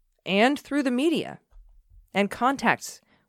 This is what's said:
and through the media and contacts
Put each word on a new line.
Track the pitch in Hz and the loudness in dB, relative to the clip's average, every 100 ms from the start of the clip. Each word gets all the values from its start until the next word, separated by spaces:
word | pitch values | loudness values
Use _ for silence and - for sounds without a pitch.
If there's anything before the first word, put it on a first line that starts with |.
| _ _ | _ _
and | - 190 240 294 | -2 2 4 2
through | - 277 | -4 -2
the | 269 | 0
media | 247 320 277 - - _ - - _ _ - _ | 0 0 0 -4 -12 _ -20 -20 _ _ -20 _
and | - 202 | -2 -2
contacts | - 240 277 226 127 - - _ _ | 0 -2 0 0 0 -4 -18 _ _